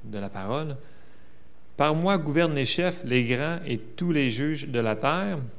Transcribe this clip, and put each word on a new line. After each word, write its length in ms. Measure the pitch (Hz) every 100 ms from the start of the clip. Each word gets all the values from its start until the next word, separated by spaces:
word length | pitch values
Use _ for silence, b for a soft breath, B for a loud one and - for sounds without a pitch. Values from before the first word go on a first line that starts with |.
de 140 | - 104
la 100 | 98
parole. « 480 | 101 95 131 156 135 B B B B B B B - - -
Par 160 | 147
moi 240 | 156 175 196
gouvernent 380 | 151 143 170 147
les 100 | 131
chefs, 380 | - 180 175
les 200 | 123 127
grands 360 | 120 123 151 165
et 140 | 143 123
tous 340 | - - 175
les 200 | 156 131
juges 360 | 110 147 156 147
de 120 | 123
la 160 | 113 104
terre. 420 | 135 165 202 175 120